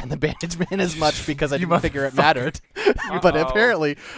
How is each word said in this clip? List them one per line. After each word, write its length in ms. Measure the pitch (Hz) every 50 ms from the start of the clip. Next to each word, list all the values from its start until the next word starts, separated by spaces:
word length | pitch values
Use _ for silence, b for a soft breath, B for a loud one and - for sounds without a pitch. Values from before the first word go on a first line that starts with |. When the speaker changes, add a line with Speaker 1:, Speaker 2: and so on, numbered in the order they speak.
Speaker 1:
and 80 | 127 123
the 60 | 147
Bandage 420 | 139 151 151 - - - 170 170 165
Man 220 | 180 - 190 196
as 160 | 190 180 156
much 320 | 160 156 151 196 - - -
Speaker 2:
<laughs> 0 |
Speaker 1:
because 240 | 147 143 156 139
I 60 | - 170
Speaker 2:
You 80 | 180
Speaker 1:
didn't 160 | 170 170 160
figure 240 | - 160 139 139 139
it 80 | 135 131
Speaker 2:
motherfucker. 40 | 135
Speaker 1:
mattered. 440 | 143 156 151 127 123 160 - - - _ _
<laughs> 460 | - - 381 - - - - 156 175
But 140 | 180 175 143
Speaker 3:
Uh-oh. 140 | 151 160 131
Speaker 1:
apparently, 480 | 131 - 226 247 220 160 156 147 143 B B B B